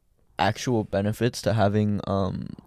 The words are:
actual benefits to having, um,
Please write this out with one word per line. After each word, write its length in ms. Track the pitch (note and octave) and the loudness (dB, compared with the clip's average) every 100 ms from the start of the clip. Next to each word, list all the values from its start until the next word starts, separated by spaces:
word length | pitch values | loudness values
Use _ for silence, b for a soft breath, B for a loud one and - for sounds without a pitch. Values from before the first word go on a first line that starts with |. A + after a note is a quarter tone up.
| _ _ _ - | _ _ _ -2
actual 440 | G2 - - A#2 | 0 0 0 0
benefits 560 | G2+ G2 G2+ G#2+ A2+ - | 0 0 0 0 -2 0
to 100 | G#2 | 0
having, 480 | A2 G2+ G#2+ G#2 G#2 - | 2 4 4 2 0 -2
um, 420 | G2 F#2+ - - - | -2 0 -4 -8 -12